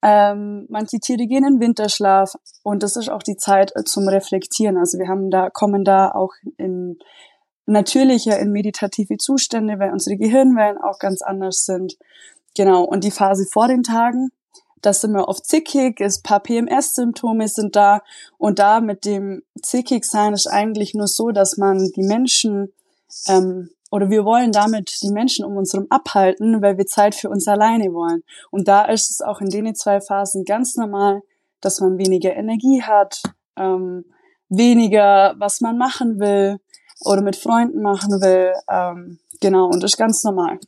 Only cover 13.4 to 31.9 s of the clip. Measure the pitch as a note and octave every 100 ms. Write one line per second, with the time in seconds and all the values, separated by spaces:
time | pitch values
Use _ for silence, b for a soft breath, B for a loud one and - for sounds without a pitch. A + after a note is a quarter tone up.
13.4 | G3 - A#3 B3+ A#3+ A3+ A#3 B3 C4 _
14.4 | _ b b b G#3 G3 A3 G#3 - G3
15.4 | - D#4 D#4+ C#4 C4 A3 G3+ F#3+ - G3+
16.4 | G3+ A#3 A#3 C4 C#4+ - A#3+ A3+ A#3 A3+
17.4 | G#3+ G#3+ G#3 G#3 G3+ G#3 B B B B
18.4 | G#3+ G3 G3+ A3 A3+ G3+ G3+ G3+ G3 F#3+
19.4 | - - - B3 B3 A#3+ - A3 G#3 G#3
20.4 | - G#3 G#3+ G#3+ G#3 G#3 G#3 - A3+ G#3
21.4 | F#3+ - G3 F#3+ F#3+ F#3+ F#3+ G#3+ B3+ -
22.4 | A3+ G3+ G3 _ _ _ _ - - F#3+
23.4 | F#3 F#3 F3 _ _ G3+ G3 G#3+ G3+ A#3
24.4 | B3 G#3 G#3+ A3 F#3 - G3+ G3+ B3 -
25.4 | G3+ G3+ F#3+ G3 G3 - - G#3 F#3+ F#3
26.4 | A3 A3+ G3+ F#3+ F#3+ - G#3 G#3+ G#3 G3+
27.4 | G3+ G#3 G#3+ A#3 G3+ E3+ E3+ E3+ - B
28.4 | B F#3+ F#3+ G3 G#3 A3+ - - - G3+
29.4 | G3 G3 A3 G#3+ - G3+ G3 G3 G3 G3
30.4 | F#3 G#3+ B3 - A3 G3+ G3+ G3+ G3+ _
31.4 | _ _ G3 F#3+ F#3+